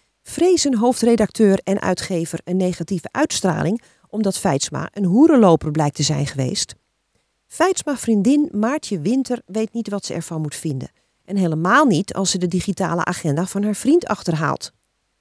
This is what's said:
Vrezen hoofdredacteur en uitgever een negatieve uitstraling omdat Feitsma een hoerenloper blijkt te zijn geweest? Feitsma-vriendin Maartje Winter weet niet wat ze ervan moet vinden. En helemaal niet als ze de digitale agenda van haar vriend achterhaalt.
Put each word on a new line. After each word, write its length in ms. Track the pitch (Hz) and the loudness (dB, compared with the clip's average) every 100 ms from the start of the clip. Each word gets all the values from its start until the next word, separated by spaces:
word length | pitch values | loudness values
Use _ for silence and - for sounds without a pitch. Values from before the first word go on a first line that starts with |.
| _ _ | _ _
Vrezen 540 | - - 349 339 285 240 | -10 0 4 4 2 2
hoofdredacteur 840 | 240 247 233 233 208 - 208 190 | 2 2 4 4 2 4 4 4
en 160 | - 196 | 0 -2
uitgever 600 | - 180 - 175 165 165 | 0 -2 -2 -4 -4 -6
een 120 | - 185 | -4 -2
negatieve 520 | 185 175 170 180 - | 0 -2 -4 -6 -4
uitstraling 720 | - 302 - 190 151 160 226 _ _ _ | -4 -2 0 0 0 0 -2 _ _ _
omdat 300 | 214 196 - | -4 -2 -2
Feitsma 500 | 190 139 - 139 156 | 0 0 -2 -6 -8
een 120 | - | -4
hoerenloper 680 | 190 208 330 277 196 165 156 | 2 6 6 8 6 6 2
blijkt 260 | 151 147 - | -2 -2 0
te 60 | |
zijn 240 | 143 143 143 | -2 -2 -2
geweest? 480 | 135 127 - - - _ _ _ _ _ _ _ | -4 -4 -4 -8 -10 _ _ _ _ _ _ _
Feitsma-vriendin 960 | - 359 359 - 269 - 214 190 294 302 | -2 0 0 -4 -4 0 2 4 2 0
Maartje 480 | 208 220 302 - 185 | -2 -2 -4 -6 -4
Winter 420 | 151 262 247 240 - | -2 -2 -2 -6 -6
weet 260 | 202 220 | -6 -4
niet 160 | 233 208 | -6 -6
wat 160 | 196 | -8
ze 100 | - | -8
ervan 260 | 170 - 160 | -8 -8 -6
moet 140 | 151 | -8
vinden. 360 | - 160 135 - _ _ _ | -6 -6 -6 -8 _ _ _
En 120 | - 196 | -6 -2
helemaal 480 | 175 156 175 254 | 0 0 2 4
niet 300 | 294 156 - | 4 2 0
als 160 | - 190 | -4 -2
ze 80 | 185 | -2
de 100 | 175 | -2
digitale 560 | 185 202 - 175 170 | -2 -2 -4 -2 -2
agenda 420 | 175 180 165 143 185 | -4 -4 -2 -2 -2
van 160 | 196 | -2
haar 120 | 208 | -2
vriend 320 | 202 254 339 - | -2 2 2 2
achterhaalt. 640 | 202 - 160 151 - - _ _ _ _ _ | -4 -2 -2 -2 -4 -8 _ _ _ _ _